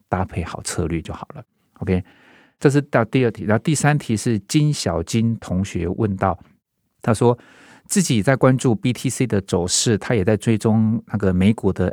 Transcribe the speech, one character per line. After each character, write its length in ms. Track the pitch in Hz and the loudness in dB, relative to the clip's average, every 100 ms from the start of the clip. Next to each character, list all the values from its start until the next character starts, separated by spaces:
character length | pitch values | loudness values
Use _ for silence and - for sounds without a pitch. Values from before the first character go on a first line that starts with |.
| _ | _
搭 160 | 92 | -4
配 200 | 92 - | -4 -6
好 180 | 85 - | -8 -10
策 240 | - - 82 | -10 -6 -4
略 160 | 82 | -4
就 100 | - | -8
好 160 | 87 - | -14 -14
了。 100 | - - _ _ _ | -18 -20 _ _ _
OK， 240 | 95 92 - _ _ _ _ _ | -2 -2 -2 _ _ _ _ _
这 100 | 151 | 2
是 100 | 143 | 2
到 200 | 143 131 | 0 0
第 220 | 110 135 120 | 0 0 0
二 60 | |
题。 140 | 104 92 | -2 -2
然 120 | 107 | 0
后 40 | |
第 100 | - | 0
三 240 | 147 147 147 | 0 2 0
题 180 | - 110 | 0 -2
是 220 | - 110 | 0 -2
金 300 | - 156 151 | 0 0 0
小 300 | 143 - 85 | 0 -2 -4
金 340 | 85 117 113 113 | -2 0 0 -2
同 280 | - 90 95 | -4 -4 -4
学 220 | - 87 | -4 -4
问 280 | - 107 95 | -2 -2 0
到， 220 | 95 85 - _ _ _ _ _ | -2 -2 -10 _ _ _ _ _
他 100 | - | -2
说 240 | 110 120 120 - - - - _ | 2 2 2 -6 -20 -20 -20 _
自 120 | 214 | -2
己 220 | 175 120 | 2 2
在 140 | - 135 | 2 4
关 200 | 131 127 | 4 4
注 200 | 135 107 | 2 0
B 180 | 127 | 0
T 160 | 120 135 | -2 -4
C 160 | - 123 | -4 -2
的 160 | 101 | -2
走 240 | 98 92 87 | 0 -2 0
势， 320 | - - 104 | 0 0 0
他 160 | - | 0
也 100 | 120 | 0
在 140 | 90 107 | 2 2
追 180 | - 110 | 2 0
踪 480 | 117 110 110 113 - | 2 2 2 0 -4
那 100 | 107 | -2
个 160 | 98 | 0
美 180 | 90 95 | 4 4
股 220 | 110 101 | 2 0
的 140 | 87 90 | 0 -2